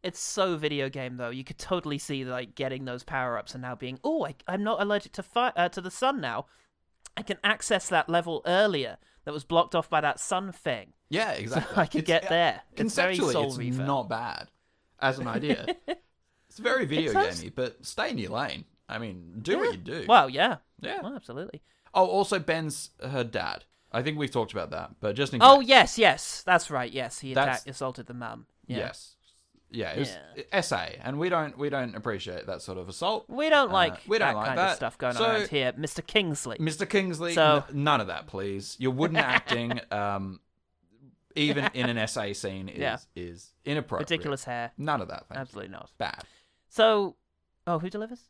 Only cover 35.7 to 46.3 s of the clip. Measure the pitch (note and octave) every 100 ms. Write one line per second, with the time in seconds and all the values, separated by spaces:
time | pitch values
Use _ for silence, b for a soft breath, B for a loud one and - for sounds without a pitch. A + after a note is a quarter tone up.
35.7 | B2 D#3 - - A3 F#3 D3 B2+ A2+ D#3
36.7 | D3+ G3 G3+ F#3+ D#3 E3+ E3+ D#3 D3 C#3
37.7 | C#3 D3 C#3 G2 E2 - F#2+ G2+ G2 G2
38.7 | - B2+ C3 D#3+ D#3+ C3+ B2+ - - A#2+
39.7 | B2 - G#2 G2+ G2+ G2 F#2 _ _ _
40.7 | _ _ A2+ C3+ _ _ - D3 C#3+ C3+
41.7 | C3 B2 A#2 G#2+ - G#2 G2+ G2+ F#2+ F#2+
42.7 | - C#3 A2 - - F2 F2 - _ -
43.7 | D3+ - - D3+ E3 D#3 C3+ - A#2+ A#2
44.7 | - D3 D3 F#2 - - C3+ C3 G2+ F#2+
45.7 | F#2+ - _ F2+ - -